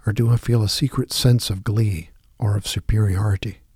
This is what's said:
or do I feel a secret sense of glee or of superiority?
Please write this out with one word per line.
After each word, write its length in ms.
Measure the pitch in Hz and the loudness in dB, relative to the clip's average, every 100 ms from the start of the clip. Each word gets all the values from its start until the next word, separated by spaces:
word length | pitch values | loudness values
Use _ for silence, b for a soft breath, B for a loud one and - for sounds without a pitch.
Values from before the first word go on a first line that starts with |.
| - | -6
or 60 | |
do 180 | 107 117 | 0 2
I 60 | 117 | 2
feel 280 | - 120 | 2 2
a 40 | 107 | 2
secret 460 | - 139 - - | 0 -2 -2 -4
sense 360 | - 127 120 - | 0 2 2 0
of 140 | 95 | -6
glee 460 | 101 104 110 85 82 _ _ - | -2 0 0 -2 -8 _ _ -6
or 200 | 104 104 | -2 -2
of 100 | - | -4
superiority? 920 | - - 107 104 92 104 98 110 - _ | -6 0 2 2 2 0 0 -4 -12 _